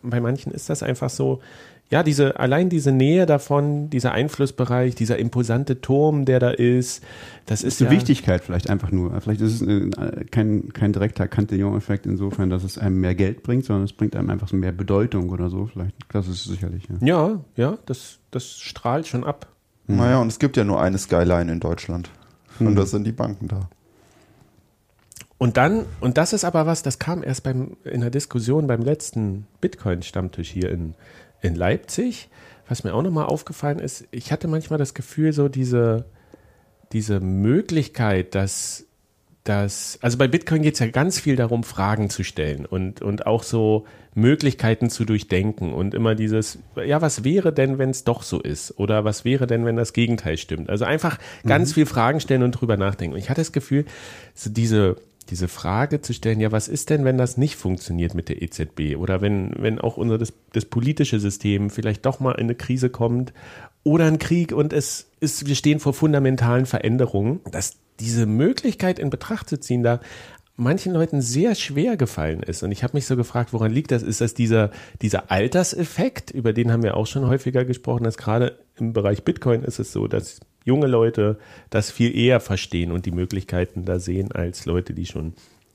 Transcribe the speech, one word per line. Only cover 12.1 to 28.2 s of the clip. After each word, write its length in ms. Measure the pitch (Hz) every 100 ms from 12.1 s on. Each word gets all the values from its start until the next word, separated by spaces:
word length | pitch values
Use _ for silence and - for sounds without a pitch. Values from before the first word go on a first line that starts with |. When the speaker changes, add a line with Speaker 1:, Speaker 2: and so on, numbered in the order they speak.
| 95 98 98 92
Speaker 2:
dass 140 | 90
es 120 | 95 -
einem 240 | 101 92
mehr 140 | 90
Geld 300 | 90 95 113
bringt, 200 | - 123 131
sondern 180 | 101
es 80 | 98
bringt 240 | - 107 98
einem 140 | 92
einfach 180 | 98 101
so 80 | 95
mehr 160 | 92
Bedeutung 580 | 87 95 101 117 101 87
oder 180 | 90 90
so. 180 | 92 107
Vielleicht, 280 | 98 92 - -
das 140 | 104 92
ist 120 | 90
es 60 | -
sicherlich, 420 | 92 90 90 - 90
ja. 60 | 127
Speaker 1:
Ja, 340 | 175 165 214 143
ja, 240 | - 127 220 -
das, 320 | 131 - - _
das 260 | 123 - -
strahlt 480 | - - 120 143 160
schon 160 | 123
ab. 240 | 143 - - _ _ _ -
Speaker 2:
Hm. 100 | 120
Speaker 3:
Naja, 220 | 120 127
und 60 | 113
es 140 | -
gibt 160 | 143 127
ja 80 |
nur 160 | 101 90
eine 180 | 92 95
Skyline 540 | - 87 87 87 85
in 80 | 85
Deutschland. 500 | 85 85 - 87 87 - - _ _ -
Und 80 | 113
Speaker 2:
Hm. 80 |
Speaker 3:
das 160 | 101 95
sind 160 | 104 104
die 60 |
Banken 340 | - 110 98 92
da. 220 | 98 92 _ _ _ _ _ _ _ _ _ _ _ _ _ _ - - -
Speaker 1:
Und 180 | 120 117
dann, 280 | 143 220 - -
und 160 | 127 139
das 160 | 170
ist 120 | 214
aber 220 | 175 170 156
was, 160 | 165
das 160 | 139 -
kam 240 | - 175
erst 200 | - 131
beim, 320 | 135 127 131 -
in 160 | - 127
der 100 | 120
Diskussion 560 | 135